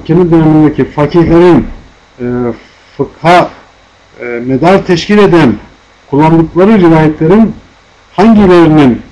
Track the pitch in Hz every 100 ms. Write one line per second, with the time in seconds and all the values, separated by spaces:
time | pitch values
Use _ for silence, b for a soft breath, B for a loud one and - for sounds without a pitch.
0 | - 160 175 165 156 156 151 - 127 -
1 | 147 170 165 165 180 143 - - - _
2 | _ - 123 123 120 117 - _ _ -
3 | 135 - 160 175 147 - _ _ _ _
4 | _ - 120 120 123 131 165 196 - 175
5 | - 208 190 165 135 101 - _ _ _
6 | _ 139 160 165 160 165 196 220 170 160
7 | 156 156 160 208 214 - - _ _ _
8 | _ - 220 214 190 175 165 156 135 110
9 | -